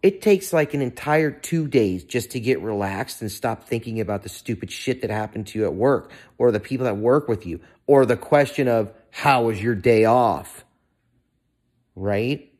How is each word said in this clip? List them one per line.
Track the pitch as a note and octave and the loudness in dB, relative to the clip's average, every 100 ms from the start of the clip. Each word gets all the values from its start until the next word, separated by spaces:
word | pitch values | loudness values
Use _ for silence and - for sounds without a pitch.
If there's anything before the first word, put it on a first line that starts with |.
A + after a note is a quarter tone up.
it | F#3+ G3 | 2 2
takes, | G#3+ G3 - | 2 2 2
like, | E3+ D3+ | 0 0
an | C#3+ | -2
entire | C3 - - D3+ D#3 | -4 -4 0 2 2
two | C3 - E3 D3+ | -2 -6 -4 2
days | B2+ G#2+ F#2 | 2 2 0
just | - B2 - | -4 -6 -6
to | C3 | -6
get | A2+ G#2+ | -2 -2
relaxed | F#2+ G#2 G2 G2 - - | -2 -4 -4 -4 -8 -8
and | A2 | -10
stop | - A#2+ A2 | -6 -6 -6
thinking | - A#2 A#2 A2+ | -6 -8 -6 -6
about | G#2+ G2+ | -4 -6
the | G#2 | -8
stupid | - - G#2+ G#2 | -16 -8 -8 -8
shit | - - B2+ | -10 -6 -4
that | A2+ | -4
happened | G#2+ G#2+ A2 G2+ | -4 -6 -8 -10
to | A2 | -4
you | |
at | G#2 | -4
work | F2 B2 B2+ - - - _ | 0 0 0 -2 -20 -20 _
or | B2 | 2
the | G#2 | 2
people | - C3 | -2 -4
that | B2+ G2+ | -2 -2
work | A2 C#3 D3 | 2 2 0
with | A2 F2 | -6 -6
you | D#2+ - _ - | -12 -14 _ 4
or | C#3 | 6
the | B2+ A#2+ | 6 2
question | - D3 C#3 - C3 | 2 2 4 0 0
of, | A#2 G#2 - _ | 0 0 -8 _
"How | - C#3+ C3 | -4 2 2
was | A#2 G#2 | 2 -2
your | G#2+ | -2
day | A2 B2 A2+ | 0 4 6
off?" | A2 B2 A#2+ D#2+ - - - _ _ _ _ _ _ _ _ _ _ _ _ - | 6 6 4 0 -6 -18 -20 _ _ _ _ _ _ _ _ _ _ _ _ -8
Right? | G2 G2+ A#2+ D3+ - _ | -4 -2 -2 -4 -8 _